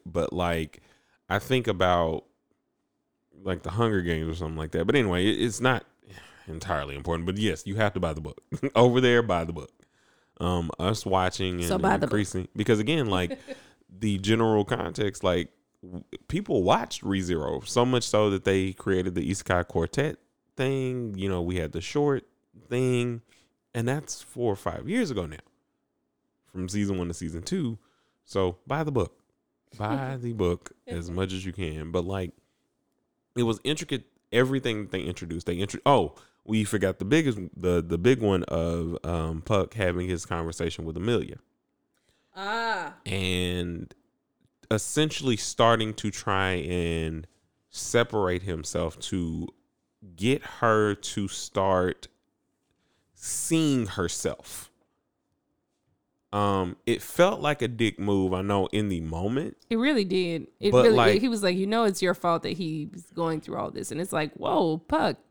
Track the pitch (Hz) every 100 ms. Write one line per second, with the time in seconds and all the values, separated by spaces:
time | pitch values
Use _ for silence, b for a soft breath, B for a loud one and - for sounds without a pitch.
0 | 90 87 78 87 87 85 80 - b b
1 | b b - 98 - 127 117 92 90 87
2 | 82 80 - _ _ _ _ _ _ _
3 | _ _ _ - 95 87 - 101 117 101
4 | 87 80 80 82 78 80 78 82 92 139
5 | 107 87 98 - 117 104 127 120 - _
6 | - B B B - 80 - 76 69 71
7 | 69 85 87 98 107 80 - 101 107 92
8 | 87 78 76 - _ - 139 113 123 123
9 | 127 120 113 87 82 82 69 _ b b
10 | b b b - 87 90 82 - 90 107
11 | 98 95 92 - 95 90 87 190 190 -
12 | - 107 101 92 90 104 104 107 104 160
13 | 117 92 87 87 B 262 B B _ 92
14 | 107 98 98 113 113 107 101 123 85 -
15 | 101 - 95 87 82 _ _ _ 90 90
16 | - - - 170 208 131 90 139 - -
17 | - 98 90 82 73 78 - 120 123 127
18 | - 107 107 98 - 95 95 92 - 95
19 | 92 87 67 95 - 90 87 87 82 -
20 | 151 - _ _ _ - 135 135 131 127
21 | 117 95 95 90 87 90 80 82 - 147
22 | 147 135 - _ _ - - 123 127 123
23 | 120 117 b b b _ _ 120 117 143
24 | 151 - - 131 120 98 - - 131 233
25 | 208 104 82 76 - _ _ _ _ _
26 | _ _ _ _ _ 92 90 104 101 92
27 | 85 85 82 82 87 185 135 110 _ _
28 | _ _ - 98 92 87 - 143 151 131
29 | 87 - _ _ _ _ _ - 104 131
30 | 135 131 120 113 90 87 - - - 87
31 | 85 90 95 92 92 92 85 78 80 90
32 | 87 95 90 - _ _ _ _ _ _
33 | _ _ _ - 117 107 - 151 156 131
34 | - _ _ 117 131 135 120 107 98 95
35 | 76 87 85 82 85 87 98 - - 131
36 | 80 b b b - 110 104 107 95 92
37 | 98 151 147 104 90 - 90 87 85 85
38 | 107 127 107 92 - 82 85 85 82 85
39 | - 85 80 82 - 104 92 110 92 87
40 | 90 87 - 87 82 80 82 - 80 80
41 | 101 113 - - _ _ _ _ _ _
42 | _ _ _ 185 196 226 233 202 - -
43 | - 98 92 90 90 90 87 85 90 -
44 | _ _ _ _ _ _ _ 107 - 151
45 | 151 - 135 110 - - 117 113 110 104
46 | 107 - - 95 95 90 76 87 85 82
47 | 80 80 80 _ _ _ _ - - 120
48 | 117 110 92 90 95 80 78 82 82 -
49 | - 95 85 80 - - _ _ _ _
50 | 98 85 107 143 - - 117 110 104 101
51 | - - 98 - - - 95 92 90 -
52 | - _ _ _ _ _ _ _ _ _
53 | _ _ - - - 165 156 131 107 101
54 | 85 - 82 - - - - _ _ _
55 | _ _ _ _ _ _ _ _ _ _
56 | _ _ _ 104 101 98 90 - - 120
57 | - - 180 208 147 147 120 113 110 -
58 | 101 98 95 92 101 101 92 107 104 87
59 | 80 82 101 131 170 - _ 226 269 269
60 | 190 185 175 165 - _ 202 202 233 214
61 | 196 208 247 226 196 180 196 226 220 185
62 | 180 175 175 165 151 156 170 156 151 180
63 | - - 165 156 - - - - - 151
64 | 185 160 156 - - 311 170 160 - 311
65 | 247 - _